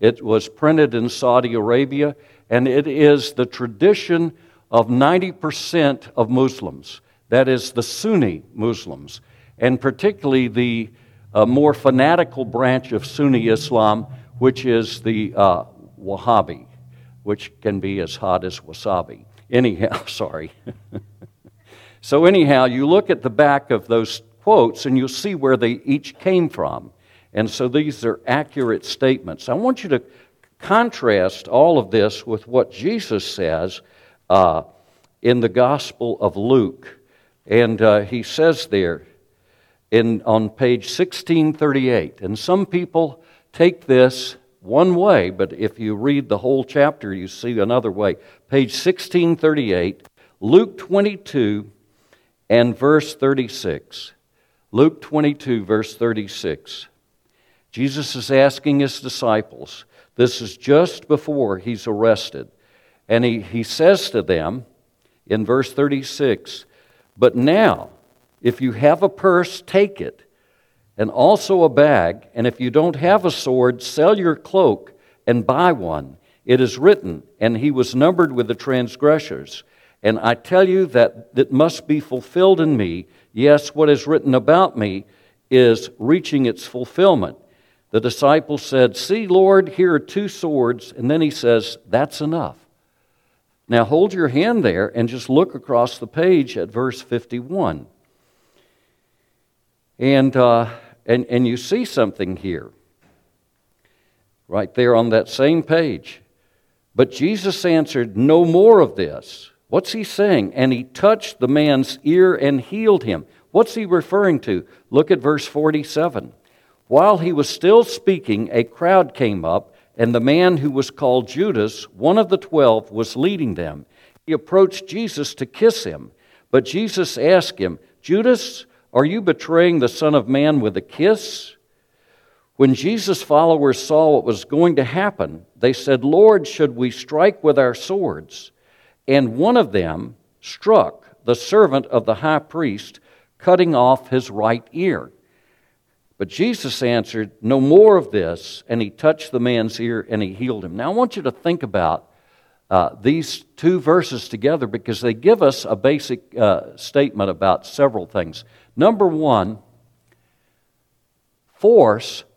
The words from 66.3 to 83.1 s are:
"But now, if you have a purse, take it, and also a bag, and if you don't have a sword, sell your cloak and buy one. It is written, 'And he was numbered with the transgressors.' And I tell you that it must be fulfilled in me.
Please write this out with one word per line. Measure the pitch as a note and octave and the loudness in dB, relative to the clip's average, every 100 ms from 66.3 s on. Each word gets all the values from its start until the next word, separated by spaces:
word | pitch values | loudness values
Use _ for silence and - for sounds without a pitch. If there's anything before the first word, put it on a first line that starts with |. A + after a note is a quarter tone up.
| G2+ - - - _ _ _ _ - | -2 -6 -20 -20 _ _ _ _ -2
"But | B2 | -2
now, | A#2+ C3+ F#3+ G#3+ F#2+ - _ _ _ _ _ | 0 -2 0 0 -2 -8 _ _ _ _ _
if | A#2+ A#2+ | -6 -4
you | C3 | -6
have | G#2+ D3 E3 | 0 0 2
a | G3 | 0
purse, | G3 F#3+ F3+ F3+ - - | -2 0 0 0 -8 -4
take | F#3+ G3+ - | 0 0 -4
it, | E2 - _ _ _ _ _ _ _ - | -14 -14 _ _ _ _ _ _ _ -6
and | A2 | -6
also | B2 D3+ G#3 - F#3+ | 2 2 2 2 2
a | D#3+ | 2
bag, | B2+ D3 B2 E2+ - - | 4 4 4 0 -4 -10
and | A#2+ A#2+ | -4 -4
if | - | -2
you | B2 | -2
don't | C3+ E3+ C#3+ | 0 0 0
have | E3+ G#3 | 2 2
a | F3+ | 0
sword, | - - B2+ B2 A#2+ | -4 -2 2 2 0
sell | - - E3 G#3 | -6 0 2 2
your | F3 D3 | 0 -4
cloak | - F#3+ D#3+ - - _ _ _ - | -4 0 2 0 -6 _ _ _ -2
and | A#2+ F#2 | -2 0
buy | C3 F3+ | 0 2
one. | C#3+ F2 D#2 C2+ C#2+ _ _ | 0 -4 -8 -10 -18 _ _
It | - B2+ | 0 2
is | B2+ B2+ | 2 2
written, | E3 G3+ F#2+ D#2+ - - | 2 2 0 -12 -14 -4
'And | A2 A2+ | -2 0
he | D3 | -2
was | C3 B2 | 0 -2
numbered | B2+ D#3 F3+ D#3+ | 2 2 2 0
with | B2+ A2+ | 0 -4
the | |
transgressors.' | A#2 - B2+ A#2+ - D3 D#3 - C2+ C#2 - - _ _ _ G#2 | -4 -4 -4 -4 -2 0 2 -2 -12 -14 -20 -20 _ _ _ -2
And | F2 | -2
I | A2 | -2
tell | A#2+ - F3+ F#3+ | -2 0 2 2
you | F#3 F3+ | 2 0
that | B2 A#2 - - | 2 0 0 -8
it | B2 C#3 | -2 0
must | C3+ D#3+ - - | 2 0 0 -4
be | D3+ | -4
fulfilled | - B2+ - F3 F#3+ F3+ | -4 -10 -6 2 4 4
in | D#3+ C3 | 2 0
me. | F#2 E2+ - | -2 -6 -12